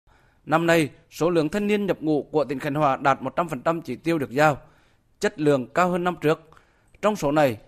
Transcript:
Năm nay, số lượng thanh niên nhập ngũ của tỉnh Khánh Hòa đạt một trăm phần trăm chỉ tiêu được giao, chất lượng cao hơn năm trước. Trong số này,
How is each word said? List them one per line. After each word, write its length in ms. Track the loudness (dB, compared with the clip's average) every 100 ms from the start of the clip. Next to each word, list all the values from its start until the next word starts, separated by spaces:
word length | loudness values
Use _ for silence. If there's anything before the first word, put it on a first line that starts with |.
| _ _ _ _ -2
Năm 200 | 0 4
nay, 240 | 2 0 -4 _
số 200 | -2 0
lượng 180 | 2 0
thanh 180 | -2 -2
niên 200 | 0 0
nhập 120 | -2
ngũ 220 | -2 -2
của 220 | -2 -2
tỉnh 140 | -2 -4
Khánh 160 | -4
Hòa 220 | 0 0 2
đạt 260 | 0 0
một 140 | -2 -6
trăm 120 | -6
phần 120 | -4
trăm 200 | -4 -4
chỉ 140 | -6 -8
tiêu 220 | -4 -2
được 120 | -2
giao, 280 | 2 2 2 -6 _ _ _ _ _
chất 200 | -6 0
lượng 260 | 2 2 0
cao 240 | 0 0
hơn 140 | 0
năm 120 | -4 -2
trước. 200 | -2 -2 -4 -20 _ _ _ _
Trong 140 | -4 -2
số 160 | 0
này, 240 | 2 2 0